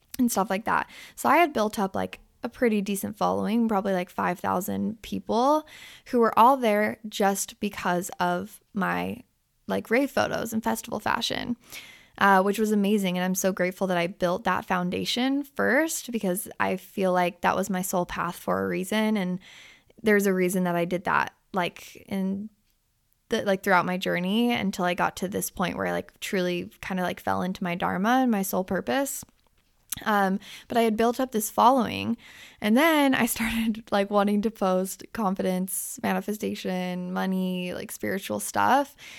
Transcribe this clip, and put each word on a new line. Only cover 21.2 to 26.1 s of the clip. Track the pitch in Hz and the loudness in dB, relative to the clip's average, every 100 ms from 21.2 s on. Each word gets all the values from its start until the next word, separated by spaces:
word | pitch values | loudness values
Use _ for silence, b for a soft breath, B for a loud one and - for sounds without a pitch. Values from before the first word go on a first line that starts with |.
| 139 _ _ | 0 _ _
like, | 202 175 - - - - | -4 -4 -6 -20 -20 -8
in | 196 190 196 214 _ _ _ _ _ _ _ - | -4 -4 -4 -8 _ _ _ _ _ _ _ -4
the, | 226 | -2
like, | 202 196 | 0 0
throughout | 202 185 170 | 2 2 2
my | 180 | -2
journey | 185 175 180 214 240 | -2 -2 0 0 2
until | 240 190 - 180 | 0 -2 -2 -2
I | |
got | 180 180 - | 0 -2 -2
to | 185 | -6
this | 190 180 | -4 -6
point | - 180 - | -4 -4 -2
where | 185 | -4
I, | |
like, | 175 185 | -4 -6